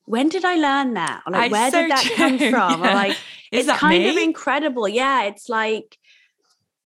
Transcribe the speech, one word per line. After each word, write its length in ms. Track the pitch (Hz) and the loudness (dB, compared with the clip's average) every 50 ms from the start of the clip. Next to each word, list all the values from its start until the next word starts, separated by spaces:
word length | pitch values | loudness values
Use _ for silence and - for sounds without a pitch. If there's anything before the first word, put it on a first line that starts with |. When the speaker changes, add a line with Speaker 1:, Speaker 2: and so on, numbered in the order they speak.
| _ | _
Speaker 1:
"When 240 | - 208 240 277 320 | -4 -2 0 0 0
did 160 | 320 381 339 | 0 -2 -2
I 100 | 359 359 | 0 0
learn 400 | 330 302 277 277 277 277 254 233 | 2 2 2 2 0 0 -2 -4
that?" 280 | 185 165 143 117 - - | -4 -4 -4 -6 -6 -6
Or, 60 | - 226 | -4 -2
like, 140 | - 233 | 0 0
Speaker 2:
It's 60 | 240 208 | 2 2
Speaker 1:
"Where 180 | 214 233 269 - | 2 2 2 2
did 0 | |
Speaker 2:
so 160 | 339 330 330 | 2 2 2
Speaker 1:
that 240 | 277 262 240 349 466 | 0 0 0 -2 0
come 220 | - - 277 262 240 | 0 2 2 2 2
Speaker 2:
true. 120 | 294 269 254 | 2 2 2
Speaker 1:
from?" 300 | 240 196 175 165 165 175 | 2 2 2 0 0 0
Or, 40 | |
Speaker 2:
<laughs> 0 | |
Yeah. 80 | 233 196 | 2 2
Speaker 1:
like, 160 | 202 202 202 | 2 0 0
Speaker 2:
Is 80 | - - - - - - - - | -2 -6 -8 -14 -20 -20 -10 -4
Speaker 1:
it's 160 | - 247 269 | -2 -2 0
Speaker 2:
that 120 | 294 262 - | 0 0 2
Speaker 1:
kind 280 | 285 302 320 349 208 | 2 4 4 4 4
of 80 | 233 311 | 2 2
Speaker 2:
me? 80 | 339 330 | 0 0
Speaker 1:
incredible. 640 | 330 311 - - 277 254 294 302 302 254 247 214 196 | 0 -2 -2 -2 -2 -2 0 -2 -2 -2 -2 -2 -2
Yeah. 360 | 208 240 262 269 277 247 208 | 0 0 0 0 0 0 0
It's 240 | 202 202 - - - | -2 -6 -10 -10 -6
like, 500 | 233 220 220 220 220 208 220 - _ _ _ _ _ _ _ _ _ _ _ _ _ _ _ _ _ _ _ | -4 -2 -2 -2 -2 -4 -6 -10 _ _ _ _ _ _ _ _ _ _ _ _ _ _ _ _ _ _ _